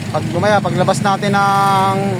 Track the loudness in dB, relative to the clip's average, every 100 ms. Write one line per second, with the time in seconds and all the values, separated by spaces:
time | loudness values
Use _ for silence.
0 | -6 -6 -4 0 2 2 0 0 0 0
1 | 0 0 0 0 2 2 2 2 2 0
2 | -2